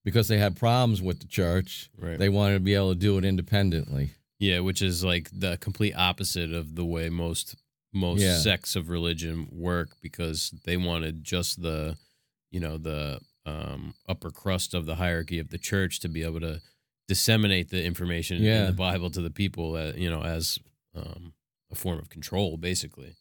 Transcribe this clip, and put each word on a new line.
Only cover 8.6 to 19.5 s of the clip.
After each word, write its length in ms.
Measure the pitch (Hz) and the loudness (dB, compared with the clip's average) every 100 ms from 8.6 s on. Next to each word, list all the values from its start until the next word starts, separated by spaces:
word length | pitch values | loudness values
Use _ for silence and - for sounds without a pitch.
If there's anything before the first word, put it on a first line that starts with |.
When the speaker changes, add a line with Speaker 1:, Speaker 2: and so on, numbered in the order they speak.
| - 92 | -2 -4
Speaker 2:
of 140 | 82 | -4
religion 580 | 87 85 82 82 82 80 | -2 -2 -2 -4 -6 -8
work, 460 | 85 87 87 78 _ | -6 -2 -2 -2 _
because 500 | 80 - 82 78 - 78 | -14 -6 -4 -4 -6 -6
they 140 | 85 90 | -2 0
wanted 460 | 87 85 80 80 | 0 0 -4 -6
just 380 | 76 90 85 - | -4 -2 -2 -4
the, 360 | 85 78 78 80 _ _ _ _ _ | -4 -2 -4 -6 _ _ _ _ _
you 80 | 90 | -6
know, 160 | 80 80 | -4 -4
the, 420 | 80 76 73 67 - _ 78 | -4 -4 -4 -6 -12 _ -10
um, 500 | 76 71 71 76 - - | -8 -8 -8 -10 -8 -6
upper 240 | 92 85 | -6 -8
crust 420 | - 98 92 - | -6 -2 -2 -2
of 120 | 90 78 | -4 -4
the 100 | 80 | -2
hierarchy 440 | 90 85 82 85 | 0 0 -2 -4
of 100 | 73 | -6
the 80 | - | -8
church 420 | - 98 92 - | -2 0 0 -2
to 60 | 87 | -6
be 120 | 80 | -4
able 160 | 82 82 | -4 -4
to 220 | 82 78 - _ _ _ - | -6 -6 -12 _ _ _ -2
disseminate 640 | 92 - 110 104 92 78 | 2 4 6 4 2 0
the 140 | 92 | -2
information 540 | 87 87 87 85 - 90 | -2 -2 -2 -2 -2 2
in 60 | |
Speaker 1:
Yeah. 220 | 110 110 95 | 4 4 4
Speaker 2:
the 60 | |
Bible 360 | 92 92 90 87 | 2 0 0 -2
to 120 | 90 | -4
the 80 | 82 | -4
people, 440 | 76 98 | -2 -2